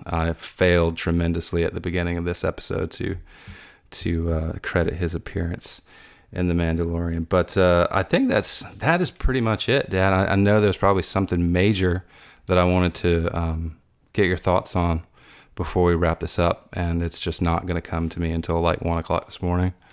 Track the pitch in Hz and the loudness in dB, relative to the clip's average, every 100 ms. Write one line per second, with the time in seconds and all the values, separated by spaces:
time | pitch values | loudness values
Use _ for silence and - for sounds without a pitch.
0 | - 82 82 82 - - 90 87 85 82 | -6 -2 -2 -4 -8 2 4 4 2 0
1 | 85 85 85 85 - 85 82 90 87 90 | 0 0 0 0 -2 -2 -2 -2 -4 -4
2 | 87 87 87 85 92 - - 98 - - | -2 -2 -4 -4 -4 -4 -6 -4 -4 -6
3 | - 90 - - - - - _ _ - | -6 -6 -12 -20 -20 -20 -20 _ _ -8
4 | 82 82 82 80 82 82 - 90 82 85 | -4 -2 -2 -2 -4 -6 -4 0 0 -2
5 | 85 87 - 87 85 - - - - - | -4 -4 -8 -6 -4 -6 -10 -12 -18 -20
6 | - - _ - 90 85 82 82 85 85 | -20 -20 _ -2 0 2 0 0 -2 -2
7 | 85 85 82 92 87 95 90 87 87 98 | -2 -4 0 0 2 2 4 4 2 0
8 | 92 - 262 110 - - 113 - 135 175 | 0 0 2 0 0 -4 -6 -4 0 0
9 | 175 - - 127 113 107 - 135 - 92 | -2 0 0 2 0 0 0 0 0 0
10 | 95 95 98 98 101 107 104 - 98 95 | 2 4 2 4 4 4 4 4 2 2
11 | - 98 98 87 87 87 101 95 92 90 | 0 -2 0 0 2 4 2 2 2 0
12 | - - - - - 90 90 92 90 - | -4 -18 -20 -12 0 2 4 4 2 2
13 | 87 85 82 85 82 80 82 - _ _ | 0 2 0 -2 -2 -4 -6 -10 _ _
14 | _ - 92 87 95 90 - 92 85 82 | _ 0 2 2 2 0 0 0 0 0
15 | - _ - - - - 85 92 87 82 | -6 _ -20 -20 -14 -10 -4 2 2 4
16 | 85 82 - - 85 - - - 87 85 | 0 -2 -4 0 0 0 -6 -6 -2 -2
17 | 85 - 85 - 85 82 90 85 - 82 | -2 -4 -6 -2 0 0 -2 -6 -4 -4
18 | 82 85 82 82 80 85 85 - 85 82 | -4 -2 -2 -2 -2 0 0 0 -2 -2
19 | 80 85 - - 90 90 92 - _ | -2 -4 -6 -6 -2 0 0 -4 _